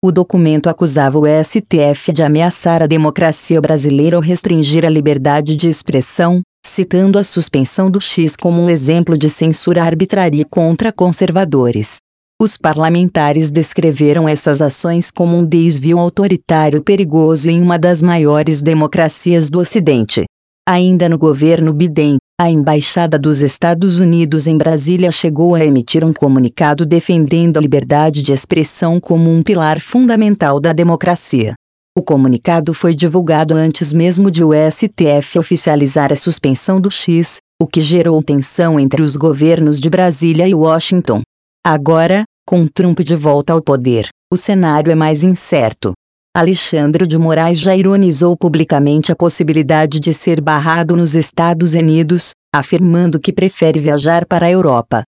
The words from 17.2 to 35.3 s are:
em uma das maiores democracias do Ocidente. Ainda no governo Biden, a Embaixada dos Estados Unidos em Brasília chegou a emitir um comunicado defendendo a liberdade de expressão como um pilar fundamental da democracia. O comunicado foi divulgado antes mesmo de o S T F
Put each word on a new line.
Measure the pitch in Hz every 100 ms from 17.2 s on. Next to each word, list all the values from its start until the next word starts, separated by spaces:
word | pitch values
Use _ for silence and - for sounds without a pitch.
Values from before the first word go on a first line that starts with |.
| 160 160 156
em | 170
uma | 175 175
das | 175 175
maiores | 175 170 147 147 156 151
democracias | 147 160 151 - 160 - - 170 156
do | 170
Ocidente. | 175 220 156 131 107 - 85 _ _ _ -
Ainda | 180 180 185 170
no | 165
governo | 160 139 156 165 160
Biden, | 147 175 151 151 139 _ -
a | 175
Embaixada | 160 143 151 143 - 170 156
dos | 147 143
Estados | 143 - 170 170 190 175
Unidos | 180 170 165 156 147
em | 156
Brasília | 160 156 143 180 180
chegou | 156 170 147 170
a | 170 156
emitir | 135 120 160 160
um |
comunicado | 156 143 135 123 - 151 147 165
defendendo | 170 - 175 147 170 170 156
a |
liberdade | 151 143 127 147 156 147
de | 139
expressão | 139 - 165 151 - 170 170
como | - 165 165
um | 165
pilar | 165 196 156 156
fundamental | - 240 254 226 214 202 156 143
da | 156
democracia. | 160 175 165 - 175 - 131 110 117 _ _ _ -
O |
comunicado | - 147 135 120 - 170 156
foi | 160 170 156
divulgado | 170 170 165 156 156
antes | 160 160 151 151
mesmo | 156 170 175 202
de | 165 160
o |
S | 151 156 - 214
T | - 156
F | 143 139